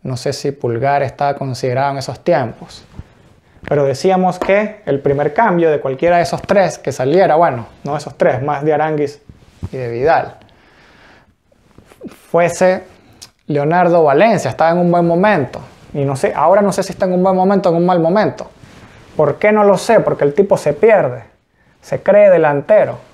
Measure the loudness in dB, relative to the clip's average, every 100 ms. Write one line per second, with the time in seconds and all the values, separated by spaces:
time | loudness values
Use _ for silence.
0 | -8 -6 -6 -6 -8 -6 -6 -2 0 0
1 | -2 -4 -4 -4 -6 -6 -4 -2 -2 -4
2 | -10 -8 -2 -2 -2 -10 -20 -20 -20 -20
3 | -20 _ _ _ _ _ -4 -2 0 -2
4 | 0 0 0 -2 0 0 0 -8 -6 -2
5 | -2 -2 -2 0 0 2 2 0 -4 -2
6 | 2 2 0 -4 -2 0 0 -2 -10 -4
7 | 0 2 4 4 2 0 -10 -14 -8 -8
8 | -8 -2 0 0 -4 -4 -2 0 -2 -2
9 | -4 -8 _ -20 _ _ -14 -10 -8 -4
10 | 0 0 -2 -14 _ _ _ _ _ _
11 | -20 _ _ _ _ _ _ -20 _ _
12 | -20 -20 _ 0 0 0 0 0 -6 -20
13 | _ _ -20 _ -6 -4 0 0 2 4
14 | 4 4 2 2 -4 0 0 2 2 2
15 | 2 2 0 0 -2 -8 -18 -20 -12 -6
16 | -4 -2 -4 0 2 2 2 -2 -6 -4
17 | -2 0 0 2 2 2 0 0 0 2
18 | 2 0 -2 -4 -16 -20 -20 -20 -20 -20
19 | -20 -2 0 2 0 4 4 2 2 2
20 | 2 0 -2 0 2 2 0 2 4 4
21 | 0 -6 -16 _ _ _ _ _ -10 -6
22 | 2 6 6 6 2 0 2 2 2 -4
23 | -16